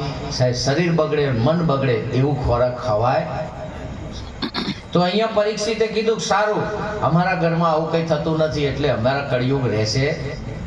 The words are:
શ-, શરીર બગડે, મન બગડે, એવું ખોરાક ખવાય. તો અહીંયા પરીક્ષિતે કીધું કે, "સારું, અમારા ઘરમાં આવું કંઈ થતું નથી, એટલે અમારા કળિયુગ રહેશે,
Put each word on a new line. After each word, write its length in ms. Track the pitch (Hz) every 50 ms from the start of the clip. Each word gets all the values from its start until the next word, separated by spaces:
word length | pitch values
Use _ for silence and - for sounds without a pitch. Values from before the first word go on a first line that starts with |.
| 147 147 - - - 147
શ-, 220 | - - 127 123 120
શરીર 380 | - - 139 139 165 180 170
બગડે, 400 | 165 156 156 151 151 147 143 135
મન 340 | 120 113 120 151 160 175 165
બગડે, 280 | 147 139 135 135 131 117
એવું 520 | 107 - 113 120 127 139 147 139 123 -
ખોરાક 320 | 117 120 120 123 123 -
ખવાય. 500 | - - 107 110 - 120 131 - - - - - - - - - - - - - - - - - - - - - - - - - - - - - - - - - - - -
તો 80 | - 175
અહીંયા 280 | 180 180 196 214 226 220 202
પરીક્ષિતે 540 | 214 208 214 220 208 208 226 220 202 220
કીધું 300 | 208 - 220 214 226 220
કે, 80 | 175 -
"સારું, 380 | - 190 202 214 214 202 - - - - - - - - -
અમારા 320 | 110 135 156 175 180 190 185
ઘરમાં 380 | 170 165 165 165 165 170 165
આવું 200 | 156 160 160 165
કંઈ 140 | 170 165 160
થતું 320 | - 156 - - 165 156
નથી, 280 | 160 156 151 - 147 143
એટલે 240 | 135 131 135 147 139
અમારા 300 | 120 107 113 131 139 143
કળિયુગ 480 | - - 131 123 127 131 139 139 131
રહેશે, 760 | 113 104 107 107 107 - 131 139 147 165 - 135 139 147 - - 113 113 - -